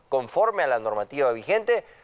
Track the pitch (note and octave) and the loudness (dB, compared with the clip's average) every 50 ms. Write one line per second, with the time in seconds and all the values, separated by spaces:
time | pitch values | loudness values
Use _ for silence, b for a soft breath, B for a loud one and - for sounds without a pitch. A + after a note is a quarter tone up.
0 | _ - - C3+ B2 A2 - E3+ G#3 A3+ G#3+ G3 E3 C#3 B2+ A#2 A2 A2 G#2+ G#2 | _ -2 -2 -2 -2 -2 0 0 2 2 2 0 0 0 0 0 0 -2 -4 -4
1 | G#2 - C#3 C#3 C#3 B2+ A#2 A2+ G#2 C3 G3 A3 A3 A3 A#3+ G#3+ - B B B | -4 -4 -2 0 0 0 0 0 -2 0 0 0 2 2 0 0 -2 B B B